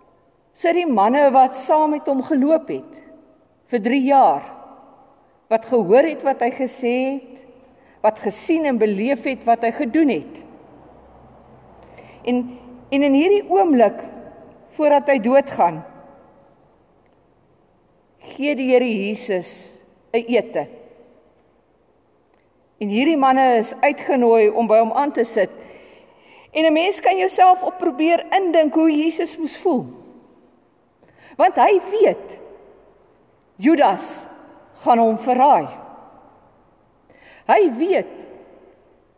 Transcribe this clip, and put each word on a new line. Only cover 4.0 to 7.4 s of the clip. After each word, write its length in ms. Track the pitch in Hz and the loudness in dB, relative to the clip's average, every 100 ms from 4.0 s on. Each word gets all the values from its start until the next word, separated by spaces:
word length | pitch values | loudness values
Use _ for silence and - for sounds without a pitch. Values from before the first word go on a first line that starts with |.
| 262 | 2
jaar, 340 | 277 196 143 - - - - - _ _ _ _ _ - | 4 4 2 -6 -20 -20 -20 -20 _ _ _ _ _ -6
wat 180 | 220 220 | -4 -2
gehoor 360 | 247 175 240 330 | -2 2 2 2
het 140 | 302 277 | -2 -4
wat 160 | 269 240 | -2 -4
hy 40 | |
gesê 400 | 254 254 - 240 247 262 | -4 -8 -4 -4 -2 -2
het, 180 | 277 - - | -6 -12 -20